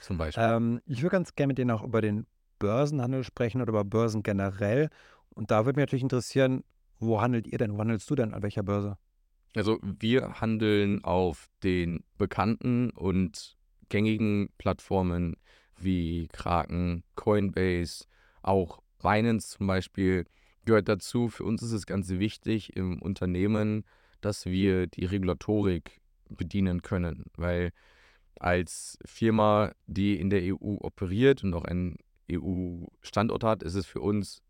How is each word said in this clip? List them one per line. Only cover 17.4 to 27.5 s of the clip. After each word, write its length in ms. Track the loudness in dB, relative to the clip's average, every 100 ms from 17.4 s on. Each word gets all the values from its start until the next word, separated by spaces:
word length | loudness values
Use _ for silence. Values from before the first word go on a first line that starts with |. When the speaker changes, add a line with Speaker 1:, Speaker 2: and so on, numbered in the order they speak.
| 2 0 0 0 -2 -8 -18 _ _ _
Speaker 1:
auch 380 | 0 0 0 -6 _ _
Binance 560 | 0 2 2 0 -2 -4
zum 120 | 0
Beispiel 580 | 0 -2 0 2 2 -2 _ _ _
gehört 240 | 4 4 4
dazu. 400 | 0 -2 -2 -2
Für 160 | -2
uns 180 | -4 -4
ist 80 | -4
es 160 | -6 -4
ganz 240 | -4 -2
wichtig 640 | -2 -2 -4 -4 -4 -4
im 260 | -6 -4 -4
Unternehmen, 840 | -6 -4 -2 0 0 2 0 -2 -6 _ _ _
dass 260 | -6 -4 -2
wir 420 | 2 4 4 0
die 160 | -4
Regulatorik 960 | -2 0 0 -2 0 2 2 0 -4 -18 _ _ -16
bedienen 540 | -8 -4 0 0 0
können, 440 | -2 -2 -2 -6 -12 -6
weil 340 | -2